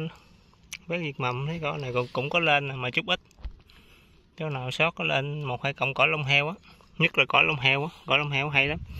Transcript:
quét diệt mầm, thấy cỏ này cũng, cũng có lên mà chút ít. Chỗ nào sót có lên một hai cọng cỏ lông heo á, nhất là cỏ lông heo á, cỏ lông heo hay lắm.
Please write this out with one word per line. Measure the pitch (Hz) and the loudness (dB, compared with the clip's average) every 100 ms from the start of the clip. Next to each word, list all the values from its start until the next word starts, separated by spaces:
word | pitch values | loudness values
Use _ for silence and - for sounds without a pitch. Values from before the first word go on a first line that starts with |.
| 160 - - - - _ - - - | -4 -8 -20 -20 -20 _ -20 -18 -8
quét | 170 | -6
diệt | 160 135 | -6 -4
mầm, | 127 123 143 | -4 -2 -4
thấy | 170 | -4
cỏ | 151 151 | -4 -4
này | 131 | -2
cũng, | 123 123 | -2 -2
cũng | - 135 | -2 -2
có | 175 | 0
lên | 170 143 143 131 | 4 2 2 -4
mà | 127 | -2
chút | 165 - | -2 -2
ít. | - - - - - _ - - - _ - _ - | -4 -6 -14 -14 -14 _ -20 -20 -20 _ -20 _ -10
Chỗ | 156 | -6
nào | 135 127 | -6 -6
sót | - 165 - | 0 0 0
có | |
lên | 160 143 139 147 | 0 0 0 -4
một | 143 123 | -4 -2
hai | 139 | -4
cọng | 139 131 | -2 -4
cỏ | 135 139 | 2 2
lông | 160 | 2
heo | 135 143 147 | 2 2 2
á, | 190 - - - - | -4 -16 -20 -20 0
nhất | 165 - | 0 4
là | 135 | 4
cỏ | 131 | 4
lông | 160 151 | 4 2
heo | 131 139 | 2 2
á, | 156 - - | 0 -8 0
cỏ | 139 | 0
lông | 147 | 2
heo | 139 143 | -2 0
hay | 143 139 | 2 0
lắm. | 160 - - | -2 -8 -10